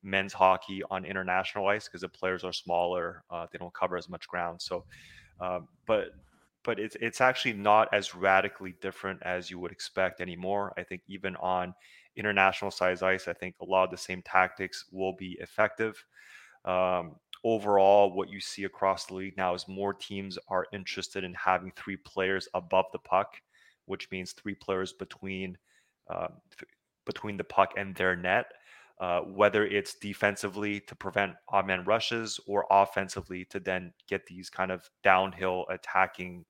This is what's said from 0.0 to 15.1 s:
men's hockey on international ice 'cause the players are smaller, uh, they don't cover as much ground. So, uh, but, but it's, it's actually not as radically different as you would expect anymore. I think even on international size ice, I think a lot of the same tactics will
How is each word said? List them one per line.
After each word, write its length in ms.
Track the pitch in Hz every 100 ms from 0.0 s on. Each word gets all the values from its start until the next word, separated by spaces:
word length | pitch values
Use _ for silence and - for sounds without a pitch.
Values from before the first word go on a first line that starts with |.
men's 300 | 98 98 98
hockey 500 | - 95 92 - 95 -
on 120 | 95
international 640 | 92 95 92 92 92 104 98
ice 200 | 104 -
'cause 140 | 90
the 80 | 87
players 340 | _ 92 92
are 100 | 92
smaller, 680 | 87 90 87 87 90 85 87 _
uh, 160 | 87 82
they 60 | 85
don't 160 | 87
cover 240 | - 92 90
as 100 | 85
much 200 | 87 -
ground. 340 | 90 87 85
So, 240 | - 90 - - - - - _
uh, 220 | 92 90 80 _ -
but, 240 | 107 90 - _ _ _ _
but 160 | - 104
it's, 160 | 107 -
it's 200 | 117 -
actually 320 | 127 127 131
not 360 | 107 104 107 110
as 220 | 104 95
radically 600 | 92 95 95 98 - 95 90
different 420 | 95 - 98 92
as 260 | 87 90 87
you 80 | 90
would 120 | 87
expect 500 | - - - 92 -
anymore. 520 | 90 87 92 101 101 -
I 60 |
think 180 | 90 90 -
even 280 | 95 95 90
on 360 | 90 92 90 92 - - _ -
international 560 | 104 98 95 92 101
size 300 | - 92 90
ice, 260 | 95 95 87
I 60 |
think 220 | 85 92 -
a 40 | 90
lot 200 | 95 92
of 60 |
the 60 | 90
same 240 | - 92
tactics 640 | - 92 92 - 92 - -
will 220 | 92 95